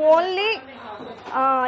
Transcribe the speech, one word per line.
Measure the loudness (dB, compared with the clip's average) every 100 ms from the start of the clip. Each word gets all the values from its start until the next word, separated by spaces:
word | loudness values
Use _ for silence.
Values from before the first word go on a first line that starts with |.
| 4 4
only, | 4 -2 -2 -4 -8 -18 -16 -14 -14 -16 -6 0
ఆ, | 2 2